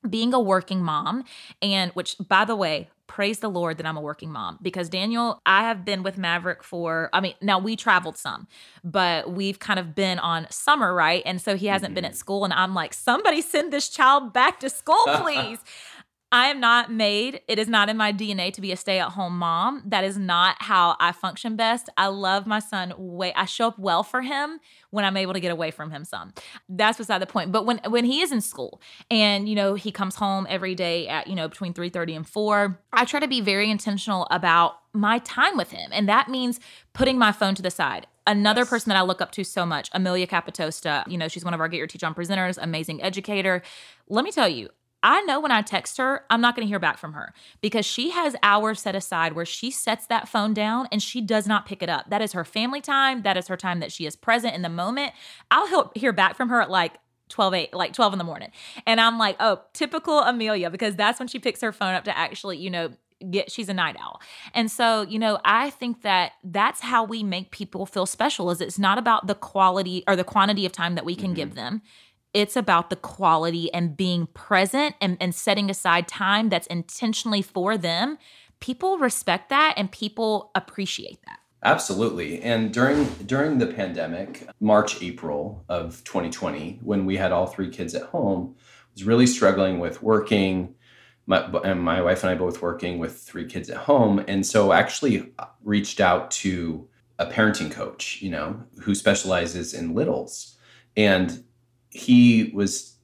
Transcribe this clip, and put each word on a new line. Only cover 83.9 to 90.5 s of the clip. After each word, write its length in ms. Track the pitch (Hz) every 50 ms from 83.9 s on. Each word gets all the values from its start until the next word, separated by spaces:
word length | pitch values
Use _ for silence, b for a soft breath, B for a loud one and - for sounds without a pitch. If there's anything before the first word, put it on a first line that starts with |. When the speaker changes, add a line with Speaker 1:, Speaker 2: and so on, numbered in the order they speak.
| 82 87 82 80 82 87 95 - - - - - - _
Speaker 2:
March, 420 | 107 107 110 107 107 104 - -
April 640 | 92 87 85 - - 78 73 73 73 - 104 - - -
of 340 | 92 87 82 82 82 - -
twenty 260 | - - 92 87 82
twenty, 500 | 80 - - 85 71 73 76 82 - - -
when 240 | - 104 98 95 95
we 100 | 95 95
had 140 | 95 90
all 160 | 90 87 92 92
three 240 | - - 95 87
kids 240 | - - 92 82 82
at 80 | - - -
home, 440 | - 170 135 101 95 90 90 - b b
I 20 | b b b b b b _
was 120 | - 98
really 200 | 107 113 120 127
struggling 540 | 120 123 - 117 98 95 95 95 92 92 87
with 240 | 87 85 82 - 113
working, 720 | 107 110 107 107 - 110 104 98 95